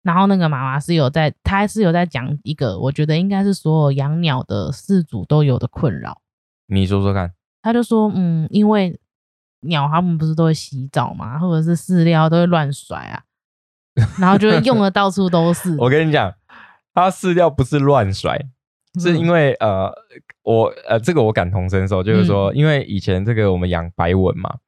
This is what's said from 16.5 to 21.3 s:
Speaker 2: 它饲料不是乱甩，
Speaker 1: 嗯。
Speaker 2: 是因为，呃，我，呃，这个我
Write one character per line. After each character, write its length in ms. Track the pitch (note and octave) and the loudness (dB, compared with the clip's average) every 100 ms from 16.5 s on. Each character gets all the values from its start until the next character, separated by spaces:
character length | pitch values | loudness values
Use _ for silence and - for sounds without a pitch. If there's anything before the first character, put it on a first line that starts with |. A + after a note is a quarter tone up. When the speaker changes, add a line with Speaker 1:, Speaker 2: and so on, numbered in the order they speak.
| - - _ _ - | -20 -20 _ _ 0
Speaker 2:
它 160 | F#3 | 0
饲 220 | F#3 F#3 | 0 0
料 140 | F3 E3 | 2 2
不 140 | D3 | 2
是 140 | B2+ D3 | 0 2
乱 340 | C#3 C#3 G2 | 4 4 2
甩， 260 | F#2+ - A#1+ C3+ _ _ _ _ F3+ | -2 -4 -6 -8 _ _ _ _ -4
Speaker 1:
嗯。 40 | |
Speaker 2:
是 180 | F3 E3 | 0 2
因 100 | E3+ | 2
为， 220 | E3+ C#3+ - | 4 2 2
呃， 360 | G#2+ F#2+ G2 - _ A#2+ _ _ | 0 0 -4 -8 _ -20 _ _
我， 300 | - A2+ A2 - - | 0 2 2 -2 -4
呃， 100 | A2+ | -2
这 140 | A#2 | 0
个 80 | D#3+ | 2
我 120 | A2 | 2